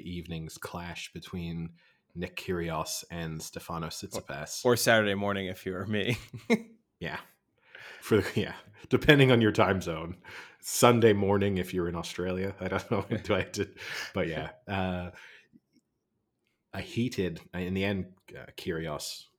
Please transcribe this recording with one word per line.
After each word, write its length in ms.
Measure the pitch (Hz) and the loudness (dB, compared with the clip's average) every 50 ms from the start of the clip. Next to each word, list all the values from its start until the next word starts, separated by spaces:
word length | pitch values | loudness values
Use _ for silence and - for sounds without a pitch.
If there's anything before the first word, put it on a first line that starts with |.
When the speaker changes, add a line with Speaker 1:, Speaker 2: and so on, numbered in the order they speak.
| - 85 | -8 -8
Speaker 1:
evening's 460 | 90 87 80 82 85 80 80 78 - | -8 -10 -8 -8 -8 -8 -8 -10 -12
clash 560 | - - - - 87 87 87 82 - - - | -12 -14 -10 -10 -10 -10 -10 -10 -12 -12 -14
between 600 | - 87 - - - 90 85 85 82 82 82 82 - _ _ _ _ _ _ _ - | -12 -12 -12 -8 -8 -8 -6 -6 -6 -6 -8 -8 -10 _ _ _ _ _ _ _ -10
Nick 220 | 85 87 - - | -10 -8 -8 -8
Kyrgios 680 | - - - 92 85 85 82 80 78 78 - - - - - | -10 -6 -4 -4 -2 -2 -2 -2 -4 -4 -4 -6 -10 -10 -10
and 320 | 85 85 82 80 80 80 | -8 -8 -6 -6 -8 -8
Stefano 460 | - - - - - - 85 82 82 80 | -10 -12 -14 -14 -12 -8 -8 -6 -6 -8
Tsitsipas. 760 | - - - - - 95 - - 69 71 78 - - - - | -10 -10 -12 -10 -10 -10 -10 -8 -10 -10 -10 -10 -8 0 2
Speaker 2:
Or, 80 | 123 | 4
or 40 | 120 | 4
Saturday 380 | 113 - 127 117 110 107 101 98 | 4 6 6 6 6 6 4 2
morning 320 | 98 101 101 101 98 95 90 | 0 0 0 0 -2 -2 -4
if 180 | 92 - - | -6 -6 -8
you 60 | 95 | -6
were 140 | 92 90 98 | -6 -6 -4
me. 300 | 98 107 104 95 - 117 - - - - 117 - - | -2 -2 -2 0 0 -2 -4 -6 -14 -16 -10 -2 0
<laughs> 80 | 233 226 226 - - _ _ _ _ - | 0 0 0 -8 -20 _ _ _ _ -12
Speaker 1:
Yeah. 200 | - 76 - - - - _ _ _ _ _ _ _ _ - - - - - - | -10 -8 -8 -10 -12 -14 _ _ _ _ _ _ _ _ -20 -20 -20 -18 -18 -10
For 180 | - - 113 104 | 0 4 4 4
the, 200 | - - - - | 4 4 0 -2
yeah, 140 | 98 - - - - - - - - - | -2 -2 -6 -12 -16 -20 -20 -16 -6 0
depending 400 | - 120 - - 151 139 135 127 | 0 2 8 8 8 8 10 8
on 80 | 127 117 | 8 8
your 120 | 113 107 | 6 6
time 280 | 95 - 104 92 98 92 | 6 6 6 6 4 2
zone. 380 | 87 87 80 80 82 85 90 - - - - - - - - _ | 0 -4 -4 -6 -6 -8 -10 -12 -14 -18 -16 -16 -18 -18 -20 _
Sunday 540 | - - - - 127 123 120 117 113 113 104 | -12 -6 0 6 6 8 8 8 8 6 6
morning 420 | 101 98 95 101 98 98 101 98 | 6 4 4 4 4 4 2 0
if 160 | 92 87 - | 0 -4 -2
you're 160 | - 90 85 87 | -2 -2 -2 -2
in 60 | 87 | -2
Australia. 580 | 85 82 - - - 90 92 92 92 95 98 98 - | -4 -6 -6 -6 -4 -4 -4 -2 -2 -4 -4 -6 -6
I 80 | 92 92 | -6 -2
don't 220 | 98 98 - - | -2 -2 -2 -2
know. 160 | 117 98 - - 117 | -2 -2 -2 -2 -4
<laughs> 60 | 101 - | -4 0
Do 100 | - 104 | 0 0
I 40 | 92 | 0
have 140 | 87 - | 0 -2
to, 160 | - 104 95 - - - - - - - - - | -2 -4 -4 -4 -6 -14 -12 -10 -10 -10 -10 -6
but 160 | - 98 87 82 | -4 -2 -2 -2
yeah. 220 | 78 78 78 78 - - - - | -2 -4 -6 -8 -10 -14 -10 -6
Uh, 420 | 101 98 92 92 90 90 90 90 - - - - - - _ _ _ - _ _ _ _ _ _ _ _ _ _ _ _ _ _ _ _ _ _ _ _ _ _ - | -2 -2 -2 -2 -2 -4 -6 -10 -12 -16 -20 -20 -20 -20 _ _ _ -20 _ _ _ _ _ _ _ _ _ _ _ _ _ _ _ _ _ _ _ _ _ _ -12
a 60 | 98 | -10
heated, 580 | - - - 113 117 127 - 104 95 87 82 85 - - - | -10 -6 -2 -2 -2 -2 0 -2 -2 -2 -2 -6 -14 -12 -8
in 180 | 87 92 87 | -6 -4 -2
the 120 | 95 95 98 | -2 0 0
end, 280 | 101 101 95 90 - - _ _ - - - | 0 0 -2 -4 -8 -12 _ _ -20 -18 -18
uh, 60 | - - - | -18 -16 -16
Kyrgios 680 | - - 95 82 80 82 80 76 71 - - - - - _ _ | -12 -8 -6 -6 -4 -4 -6 -6 -8 -8 -10 -12 -12 -16 _ _